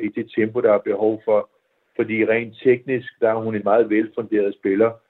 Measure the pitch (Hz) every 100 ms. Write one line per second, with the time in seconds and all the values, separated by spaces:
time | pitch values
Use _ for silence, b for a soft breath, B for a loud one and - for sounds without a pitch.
0 | 104 117 110 - 110 120 113 101 - 98
1 | 110 110 - 107 - _ _ _ _ -
2 | 113 110 107 113 117 - 131 123 135 123
3 | - - 113 113 113 107 101 113 110 107
4 | 113 - 107 107 101 - 101 98 113 113